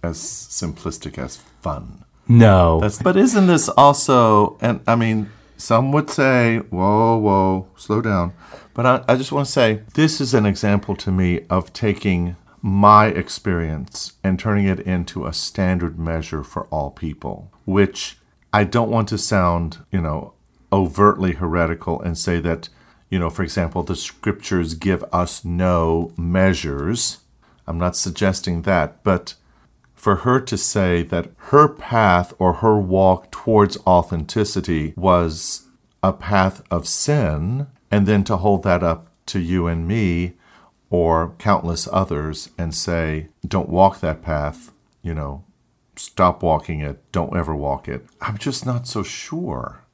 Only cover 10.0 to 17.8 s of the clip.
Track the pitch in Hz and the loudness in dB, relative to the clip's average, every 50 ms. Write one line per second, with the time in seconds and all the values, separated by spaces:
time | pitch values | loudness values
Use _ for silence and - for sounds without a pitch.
10 | 156 156 156 - 143 120 120 120 104 104 95 - - 104 101 101 - - 98 90 | 2 2 2 -2 -2 0 2 2 2 2 0 0 0 0 0 0 0 -4 -8 -6
11 | - 101 92 92 92 90 87 - - - 90 92 87 - _ - - 107 98 - | -4 -2 0 0 2 0 0 -2 -2 -2 -2 -2 -2 -4 _ -4 -2 -2 -2 -2
12 | - 104 90 87 87 87 87 - _ _ _ _ - 98 95 98 101 104 107 104 | -2 -2 0 0 -2 -4 -6 -12 _ _ _ _ -4 -2 0 4 6 8 8 8
13 | 107 110 - - 90 - - - _ 104 92 85 82 78 78 76 64 - - - | 6 4 0 -4 -6 -6 -10 -8 _ -4 -2 -2 -2 -4 -6 -8 -10 -12 -12 -12
14 | - - _ _ - 95 95 90 - 110 104 101 101 98 95 87 - 92 92 90 | -12 -12 _ _ -2 -2 -2 0 -2 0 0 2 2 0 0 -2 -2 -4 -4 -4
15 | 85 - - 92 67 65 - - - - - - 95 90 92 87 85 85 80 82 | -4 -6 -8 -8 -8 -6 -8 -8 -10 -8 -4 -2 0 0 0 0 -2 -4 -6 -6
16 | 82 82 82 80 78 - - 78 76 - - - - _ - 78 71 69 - - | -6 -4 -4 -4 -6 -6 -8 -10 -10 -8 -10 -10 -10 _ -6 -6 -6 -6 -8 -10
17 | - 80 73 - - - 50 - - 95 _ _ _ - 95 101 | -10 -10 -10 -8 -10 -12 -12 -12 -14 -20 _ _ _ -2 2 2